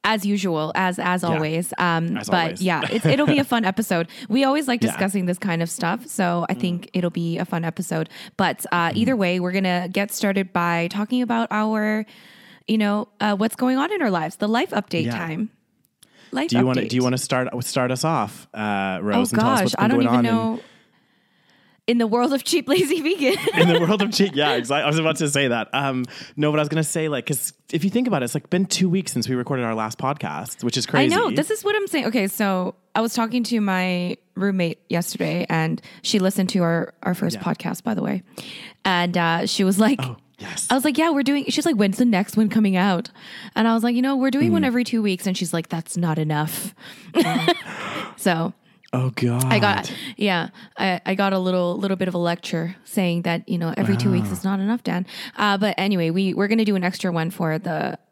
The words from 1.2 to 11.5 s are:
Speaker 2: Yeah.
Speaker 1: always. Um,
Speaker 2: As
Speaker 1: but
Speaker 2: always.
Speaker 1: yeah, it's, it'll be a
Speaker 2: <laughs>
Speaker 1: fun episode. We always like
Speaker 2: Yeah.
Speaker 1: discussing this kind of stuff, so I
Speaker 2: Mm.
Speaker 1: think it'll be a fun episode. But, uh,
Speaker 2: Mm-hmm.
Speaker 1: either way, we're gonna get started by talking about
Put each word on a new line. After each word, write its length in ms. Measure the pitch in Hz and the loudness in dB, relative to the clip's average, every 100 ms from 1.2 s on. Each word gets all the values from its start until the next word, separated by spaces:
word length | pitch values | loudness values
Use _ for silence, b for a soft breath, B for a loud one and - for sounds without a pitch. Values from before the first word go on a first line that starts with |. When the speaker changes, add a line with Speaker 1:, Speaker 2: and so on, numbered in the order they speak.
Speaker 2:
Yeah. 80 | 175 | 0
Speaker 1:
always. 420 | 160 156 160 180 - | 0 0 -2 -4 0
Um, 400 | 175 165 170 - | 2 2 0 -4
Speaker 2:
As 100 | - | 0
Speaker 1:
but 140 | 185 | 0
Speaker 2:
always. 180 | 165 180 | 0 -2
Speaker 1:
yeah, 180 | 185 160 - | -2 0 0
it's, 160 | 226 160 | 0 2
it'll 220 | 196 294 | 4 4
be 100 | 302 | 2
a 60 | |
Speaker 2:
<laughs> 100 | 277 | 2
Speaker 1:
fun 120 | 233 190 | 0 0
episode. 420 | 190 226 175 170 B 254 | -2 -2 -2 -2 B -2
We 140 | 233 269 | 0 2
always 220 | 285 262 | 2 0
like 140 | 240 | 0
Speaker 2:
Yeah. 80 | 220 | 0
Speaker 1:
discussing 380 | - 196 196 180 | 0 -2 0 -2
this 100 | 175 | -2
kind 240 | 196 165 | -2 -2
of 80 | 165 | -2
stuff, 380 | - 175 185 - | -2 -2 -2 -6
so 360 | - 180 175 165 | -2 0 0 -2
I 60 | 196 | -2
Speaker 2:
Mm. 40 | |
Speaker 1:
think 300 | 185 175 - | -2 -2 -4
it'll 180 | 185 175 | -2 -2
be 260 | 170 170 170 | -2 -4 -4
a 80 | 180 | -4
fun 180 | 170 | -4
episode. 460 | 165 160 180 160 165 B B - | -4 -6 -4 -4 -4 B B 0
But, 300 | 185 175 - | 0 0 -2
uh, 180 | 175 170 | 0 2
Speaker 2:
Mm-hmm. 80 | - | 0
Speaker 1:
either 180 | 226 254 | 0 2
way, 240 | 185 180 | 2 0
we're 120 | 180 | 0
gonna 360 | 190 190 180 180 | 0 0 0 -2
get 200 | 190 202 | -2 -2
started 400 | - 208 190 185 | -2 0 0 -2
by 340 | 180 170 170 170 | 0 0 0 -2
talking 340 | 202 208 247 | -2 -2 -2
about 280 | 240 233 233 | 0 -2 0